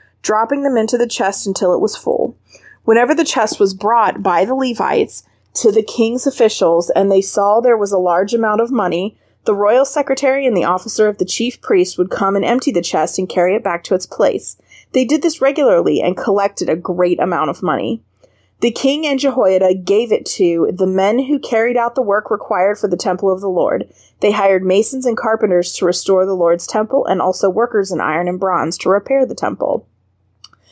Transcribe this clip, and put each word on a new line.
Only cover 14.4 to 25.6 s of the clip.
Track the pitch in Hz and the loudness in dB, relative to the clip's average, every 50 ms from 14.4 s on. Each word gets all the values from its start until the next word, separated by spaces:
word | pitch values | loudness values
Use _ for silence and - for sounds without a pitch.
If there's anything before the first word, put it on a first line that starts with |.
| - - - - _ _ - - _ _ | -6 -10 -14 -16 _ _ -20 -20 _ _
They | - 254 262 | -2 -2 0
did | 226 294 302 | 2 0 0
this | 311 330 - - | 0 -2 -2 0
regularly | 262 277 269 302 285 240 185 170 - 156 151 - | 0 0 0 2 2 4 4 4 2 2 0 0
and | - 175 190 | 0 -2 -2
collected | - - 233 196 202 196 202 202 - 175 - | -2 -2 0 0 0 0 -2 -2 -4 -4 -2
a | 160 | -2
great | 175 - - 175 180 180 180 180 - | -4 -4 -6 -2 -2 0 0 0 0
amount | 156 185 175 139 156 147 | -2 -2 0 -2 -2 -2
of | - - | -4 -4
money. | 190 165 143 101 92 117 113 113 - _ _ _ _ _ _ _ _ _ _ _ | -4 -2 -2 -2 -2 -4 -6 -8 -10 _ _ _ _ _ _ _ _ _ _ _
The | - 240 | -2 -2
king | 240 - - 269 285 302 320 | -2 0 0 0 0 0 -2
and | 294 277 262 | -2 -2 0
Jehoiada | 277 277 233 262 214 190 190 185 185 185 190 | 0 0 0 2 2 4 4 4 4 2 0
gave | 190 180 - 196 214 240 220 | 0 0 0 2 2 2 2
it | 214 - - - - | -2 -2 -2 -8 -2
to | - 185 170 170 165 160 - | 0 0 2 2 2 0 0
the | 180 175 190 | 0 0 -2
men | 190 185 185 190 202 226 254 | 0 0 2 2 2 2 0
who | 269 254 294 269 | 0 0 -2 -4
carried | - - 233 220 226 247 240 | -2 -2 0 0 0 0 0
out | 247 233 240 240 | 0 -2 0 -2
the | 269 | -2
work | 233 202 196 214 208 - | 0 0 0 -2 0 -2
required | 220 202 - - 214 180 185 202 208 - | -4 -4 -4 -4 -2 0 2 0 0 0
for | - 196 | -2 -2
the | 185 | -2
temple | 175 - 208 180 185 196 196 | -2 -2 -2 -2 0 0 0
of | 185 190 | 0 0
the | 202 196 | -2 -2
Lord. | 180 175 135 - - - - - _ _ _ _ _ _ | 0 0 0 0 0 -2 -4 -8 _ _ _ _ _ _
They | - 208 | 0 2
hired | 208 208 196 196 190 185 190 | 2 4 4 4 4 4 2
masons | 185 185 202 220 - 269 262 254 | 2 2 2 2 0 -4 -4 -2
and | 247 226 | -2 -2
carpenters | - - 220 220 220 220 202 180 175 | -2 -2 -2 0 0 2 2 2 2